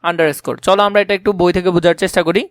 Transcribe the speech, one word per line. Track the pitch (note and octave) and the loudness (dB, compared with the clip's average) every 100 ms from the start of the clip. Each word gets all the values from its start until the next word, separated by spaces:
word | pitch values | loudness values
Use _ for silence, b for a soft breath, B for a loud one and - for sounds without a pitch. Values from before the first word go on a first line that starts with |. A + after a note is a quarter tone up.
| E3+ | -4
আন্ডারস্কোর। | E3+ D#3+ C#3+ - B2 - | 0 -2 -2 -8 -6 0
চলো | G3 G#3 | 2 2
আমরা | G3+ | 0
এটা | G3 G3+ | 0 -2
একটু | G3+ G3 | -2 0
বই | F3 F3 | 0 2
থেকে | F3+ E3+ | 0 2
বোঝার | E3+ E3 | 2 0
চেষ্টা | F#3 - E3 | -2 -2 0
করি। | F3 F#4+ | -2 -4